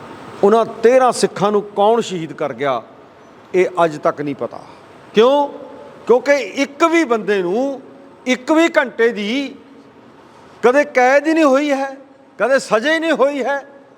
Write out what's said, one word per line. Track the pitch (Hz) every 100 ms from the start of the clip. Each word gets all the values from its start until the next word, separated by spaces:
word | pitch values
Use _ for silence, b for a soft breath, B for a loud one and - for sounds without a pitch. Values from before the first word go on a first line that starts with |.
| - - - -
ਉਹਨਾਂ | 202 226 220
ਤੇਰਾਂ | - 226 254 254
ਸਿੱਖਾਂ | - 196 - 196
ਨੂੰ | 208
ਕੌਣ | 202 - 202 233
ਸ਼ਹੀਦ | - 185 160
ਕਰ | 143 151
ਗਿਆ, | 120 139 123 - - - - - - - 185
ਇਹ | 180 180 170
ਅੱਜ | 151
ਤੱਕ | 165 -
ਨਹੀਂ | 147 139
ਪਤਾ। | 120 - - - - - -
ਕਿਉਂ? | - 233 285 285 - - - - - -
ਕਿਉਂਕਿ | 240 254
ਇੱਕ | 285 214 226 277 277
ਵੀ | 330 330
ਬੰਦੇ | 302 226 185 202
ਨੂੰ | 175 208 277 262 - - - - -
ਇੱਕ | 254 254
ਵੀ | 311 330 330
ਘੰਟੇ | 269 - 233
ਦੀ | 208 208 254 269 - - - - - - - - - - -
ਕਦੇ | - 262
ਕੈਦ | 285 254 247 285 294
ਹੀ |
ਨਹੀਂ | 320
ਹੋਈ | 302 262 294
ਹੈ, | 269 277 269 - - - -
ਕਦੇ | 208 269
ਸਜ਼ਾ | - 214 247
ਹੀ | 320
ਨਹੀਂ | 330
ਹੋਈ | 262 269 285
ਹੈ, | 240 277 262 - -